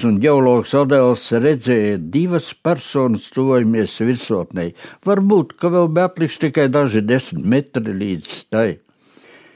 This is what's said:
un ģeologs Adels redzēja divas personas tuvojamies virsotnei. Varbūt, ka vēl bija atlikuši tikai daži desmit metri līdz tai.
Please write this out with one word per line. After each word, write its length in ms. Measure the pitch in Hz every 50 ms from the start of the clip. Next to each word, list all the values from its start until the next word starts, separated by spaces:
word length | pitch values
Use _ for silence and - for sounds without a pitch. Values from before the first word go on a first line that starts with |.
| -
un 160 | 117 107 98 113
ģeologs 540 | 151 147 139 131 127 123 117 110 - -
Adels 480 | 139 143 131 143 139 127 127 120 110 - -
redzēja 640 | 117 117 120 151 - 135 104 120 123 110 107 104 104 92
divas 540 | 80 80 87 147 175 180 175 165 - - -
personas 720 | - - 156 175 139 - - - 143 131 127 110 98 - -
tuvojamies 640 | - 131 131 135 131 127 120 110 113 113 104 92 - -
virsotnei. 800 | 113 117 127 120 - - 113 92 82 - - 92 85 85 - - - - - -
Varbūt, 560 | _ 185 202 196 196 202 214 190 151 - - _
ka 140 | - 175 170
vēl 180 | 180 175 165
bija 160 | 156 170 185
atlikuši 360 | 180 180 - 165 147 - - 165
tikai 240 | 151 131 156 147 131
daži 320 | 127 147 143 127 104 110 104
desmit 460 | 107 123 135 - - 90 78 69 95
metri 460 | 120 139 143 - - 131 113 110 101
līdz 400 | 95 101 101 92 82 - - - - -
tai. 240 | _ - 110 117 104 80 - _ _ _ _ _ _ _ _ _ - - - _ _ _